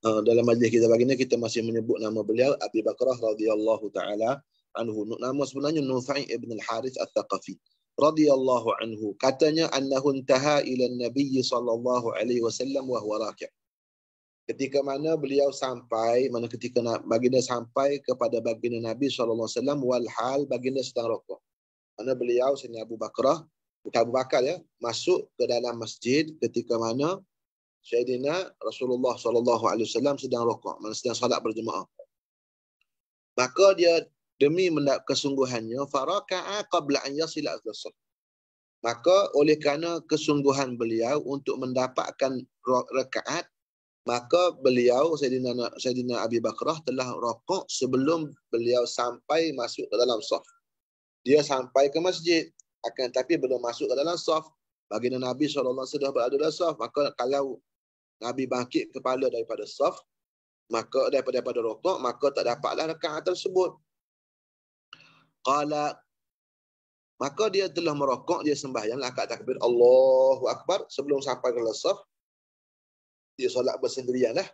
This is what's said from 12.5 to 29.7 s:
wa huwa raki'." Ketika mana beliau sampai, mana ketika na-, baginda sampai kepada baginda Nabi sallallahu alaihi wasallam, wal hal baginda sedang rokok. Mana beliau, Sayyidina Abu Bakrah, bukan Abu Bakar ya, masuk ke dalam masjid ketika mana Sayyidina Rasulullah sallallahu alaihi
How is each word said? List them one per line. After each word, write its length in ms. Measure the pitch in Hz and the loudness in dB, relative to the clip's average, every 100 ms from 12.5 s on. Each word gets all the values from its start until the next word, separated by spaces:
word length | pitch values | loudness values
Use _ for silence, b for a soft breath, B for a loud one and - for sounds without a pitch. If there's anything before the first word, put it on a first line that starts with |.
| 110 127 135 131 | -2 -4 -4 -2
wa 80 | 123 | -4
huwa 320 | 104 107 107 | -2 -4 -4
raki'." 240 | 101 - _ _ _ _ _ _ _ _ _ - | -8 -16 _ _ _ _ _ _ _ _ _ -10
Ketika 320 | - 135 139 | -6 -2 0
mana 400 | 139 139 156 160 | -2 -2 -2 -2
beliau 320 | 139 139 139 | 0 2 2
sampai, 800 | 135 131 120 120 113 113 120 131 | 0 -6 -6 -4 -2 2 2 2
mana 160 | 120 117 | -2 -6
ketika 320 | 113 123 123 | -8 -4 -2
na-, 240 | 117 113 | 0 -4
baginda 400 | - 113 123 127 | 0 2 4 2
sampai 560 | 123 123 113 - 139 143 | 2 -2 -2 0 0 0
kepada 400 | - 123 117 120 | -4 -2 0 0
baginda 400 | 117 113 120 117 | -2 -4 -4 -4
Nabi 320 | 113 113 139 | -6 -2 -2
sallallahu 400 | 123 117 113 110 | 0 -2 -2 -2
alaihi 80 | - | -2
wasallam, 200 | 131 143 | -2 0
wal 240 | 123 123 113 110 | 0 0 -2 -4
hal 320 | 120 139 139 | -2 -2 -2
baginda 320 | 123 127 135 | -4 -2 -4
sedang 320 | 127 - 117 | -4 -4 -2
rokok. 320 | 107 _ - _ _ _ _ _ - | -4 _ -16 _ _ _ _ _ -10
Mana 160 | 131 127 | -4 -2
beliau, 400 | 120 120 131 135 | 0 2 2 0
Sayyidina 320 | 123 117 110 | -6 -14 -12
Abu 80 | 113 | -10
Bakrah, 480 | 110 - 127 160 151 _ _ _ | -8 0 2 2 -4 _ _ _
bukan 160 | - 120 | -6 0
Abu 160 | 117 127 | 2 0
Bakar 240 | 127 147 127 | 2 2 2
ya, 80 | 175 - _ | -2 -10 _
masuk 480 | 117 113 - 180 - _ | -6 -4 0 0 0 _
ke 80 | |
dalam 320 | 120 120 123 117 | 0 0 -2 -6
masjid 480 | 113 - 117 143 160 156 | -8 -6 0 0 0 -2
ketika 400 | 117 120 123 117 | -2 -2 -2 0
mana 400 | 113 120 147 190 _ _ _ _ _ _ | 0 0 0 -2 _ _ _ _ _ _
Sayyidina 720 | - 120 123 123 139 175 185 _ | -2 0 0 -2 -2 -2 -4 _
Rasulullah 560 | 113 - 127 123 127 117 | -10 -6 -2 0 0 0
sallallahu 480 | 113 113 120 117 | 0 2 4 2
alaihi 240 | 110 | 2